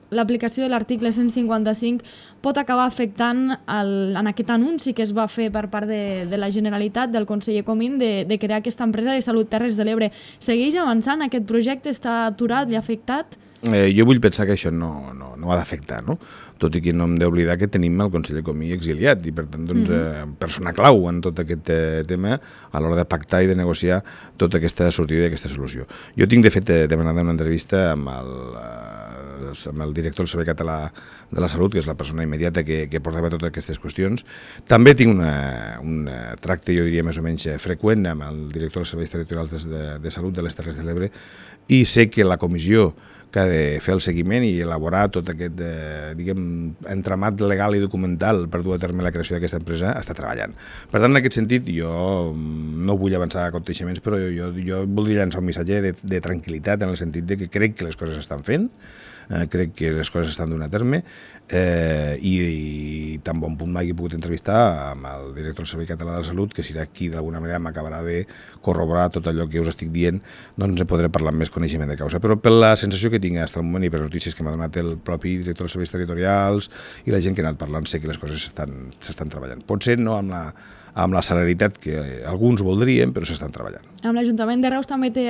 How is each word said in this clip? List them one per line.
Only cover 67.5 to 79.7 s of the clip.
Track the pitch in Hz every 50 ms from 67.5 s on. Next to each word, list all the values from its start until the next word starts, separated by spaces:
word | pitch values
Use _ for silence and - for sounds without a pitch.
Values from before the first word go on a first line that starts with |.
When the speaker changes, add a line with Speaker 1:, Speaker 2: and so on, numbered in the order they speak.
| 85 85
Speaker 2:
m'acabarà | 85 80 80 78 78 78 80 82 85
de | 85 85 87 90 - - - - - - - -
corroborar | 98 87 82 85 80 82 87 90 87 -
tot | 85 80 85
allò | 82 80 82 78 76
que | 82
us | 82 82
estic | 80 - 82 82 80
dient, | 85 85 87 87 98 - - - - - - -
doncs | - 98 98 92 87
en | 90 82
podré | 92 85 85 82 80
parlar | 80 80 78 76
amb | 80 80
més | 78 -
coneixement | 80 85 78 76 80 76 71 73
de | 71
causa. | 76 73 80 87 98
Però | 107 110 104
per | - 117 113
la | 113 113 110 110 104
sensació | - 101 98 92 107 117 117
que | 107
tinc | 95 87 87
fins | 85 80 78 - 85
al | 85 85
moment | 87 92 92
i | 87 80
per | 78
les | 78 76
notícies | 80 85 - 82 78
que | - 80
m'ha | 78 78
donat | 82 82 80 76 90
el | 85 85 82 80 -
propi | - 87 80 - 90 92 90 87
director | 90 85 - 87 85
dels | -
serveis | 92 90 82 -
territorials | 92 90 85 85 85 90 95 101 101 98 98 101 101 - - - - - - - - -
i | 123 107
la | 98
gent | 85 95 95
que | 98 82
ha | 80
anat | 78 69
parlant, | 76 73 73 80 78
sé | - - 80
que | 76 78
les | 78 78
coses | - 76 78 78
s'estan, | - - - - 76 71 67 65 65 64 65 - -
s'estan | - 78 - 82 76
treballant. | 69 69 65 64 62 - -
Potser | -